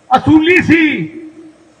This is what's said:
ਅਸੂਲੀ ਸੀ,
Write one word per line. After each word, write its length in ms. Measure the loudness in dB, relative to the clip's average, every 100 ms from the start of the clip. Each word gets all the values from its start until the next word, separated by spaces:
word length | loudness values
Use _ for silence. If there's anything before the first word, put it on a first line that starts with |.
| -4 -2
ਅਸੂਲੀ 460 | 2 2 2 0
ਸੀ, 420 | 2 0 0 -4 -8 -14 -20 -20 -20 _ _ _